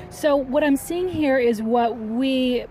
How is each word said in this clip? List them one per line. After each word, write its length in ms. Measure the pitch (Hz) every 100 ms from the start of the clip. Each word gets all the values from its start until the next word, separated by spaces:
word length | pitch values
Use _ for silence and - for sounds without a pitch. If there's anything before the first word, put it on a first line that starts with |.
| -
So 260 | - 302 285
what 260 | 262 294
I'm 140 | 294 277
seeing 320 | - 349 370
here 300 | 320 294 262
is 220 | 240 214
what 380 | 220 240 233 226
we 680 | 214 233 269 262 254 240 -